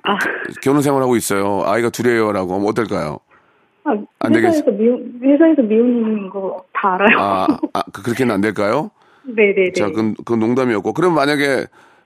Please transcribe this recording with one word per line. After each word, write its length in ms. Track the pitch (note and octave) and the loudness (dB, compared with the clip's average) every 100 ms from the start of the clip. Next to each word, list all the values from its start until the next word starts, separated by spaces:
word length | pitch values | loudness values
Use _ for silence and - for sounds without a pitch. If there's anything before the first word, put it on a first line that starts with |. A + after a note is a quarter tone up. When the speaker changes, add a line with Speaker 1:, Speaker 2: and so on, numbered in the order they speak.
Speaker 1:
아. 140 | - G3+ - - - - | -4 -2 -4 -6 -10 -4
Speaker 2:
결혼 180 | C3 C#3+ | 0 2
생활하고 340 | C#3+ C3+ B2+ A#2 | 2 2 2 0
있어요. 480 | - G2+ G2+ G2 - | 0 -2 0 -2 0
아이가 240 | A2 A#2 | 0 0
둘이에요.라고 640 | - A#2+ A#2 G#2+ G2+ F#2 F#2+ | 0 0 2 2 0 -2 -2
하면 120 | G2+ | 0
어떨까요? 520 | G#2+ G#2 F#2+ D2+ C#2 _ _ _ _ _ _ | -2 -2 -4 -6 -8 _ _ _ _ _ _
Speaker 1:
아, 80 | D4+ G#3 G#3 - | -4 -4 -6 -4
Speaker 2:
안 120 | - | 0
되겠- 140 | E4+ E4+ | 2 4
Speaker 1:
회사에서 260 | D#4 C#4+ | 2 0
미혼, 480 | G3+ A3+ B3 A#3 A#3+ | 2 2 0 -6 -2
회사에서 380 | C4 C#4+ E4 D4 | 2 4 6 4
미혼인 640 | G#3+ A3 B3 A#3+ A3 G#3+ F#3+ | 2 2 2 2 0 -4 -6
거 340 | G3 F#3+ - - | -8 -6 -8 -10
다 220 | - G3+ F#3 | -4 -2 2
알아요. 240 | G3+ - | 2 2
Speaker 2:
아, 280 | - - F#2 - - | 0 0 0 -2 -4
아, 100 | G2 - | -6 -8
그, 80 | - | -8
그렇게는 300 | G#2+ A2+ B2 | -4 0 0
안 80 | G2 | 2
될까요? 480 | G#2+ G2+ G2+ C3 G#3 - _ | 0 0 0 -2 -4 -12 _
Speaker 1:
<laughs> 120 | _ | _
네네네. 500 | C4+ A3+ G3+ G3 F#3 | -6 0 2 2 -2
Speaker 2:
자, 140 | - G#2 | -2 -2
그건, 260 | A2 A2 - | -2 -4 -4
그건 240 | - A#2 | -4 0
농담이었고. 540 | A2 B2 B2+ G#2 G2 | 0 0 0 0 -2
그럼 200 | C#3+ F3+ | 0 0
만약에, 520 | D#3 C#3 D3 C#3+ B2 A#1+ _ _ _ | 2 2 0 0 -2 -4 _ _ _